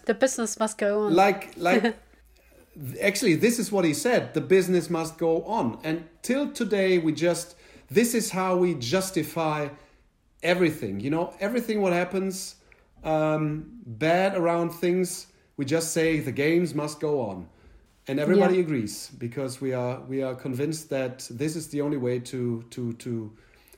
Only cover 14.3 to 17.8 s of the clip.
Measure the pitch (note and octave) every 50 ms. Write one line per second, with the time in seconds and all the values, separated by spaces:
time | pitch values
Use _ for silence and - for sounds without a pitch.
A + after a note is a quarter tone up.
14.3 | F#3+ F#3+ E3 E3+ E3+ E3+ E3+ E3 E3 - - F3+ F3 F#3 F#3 F3+ - - - -
15.3 | _ _ _ _ _ - C#3 B2 D3 E3 D#3+ D#3+ - E3+ D#3+ E3 D#3+ D3+ B2 C3+
16.3 | A#2+ A2 C#3 D3+ E3 E3+ F3 D#3 C3 D3+ D3+ D#3 D3+ - - D3+ D3 C#3 A#2+ G#2
17.3 | F#2+ F#2 F2 - - _ - - - -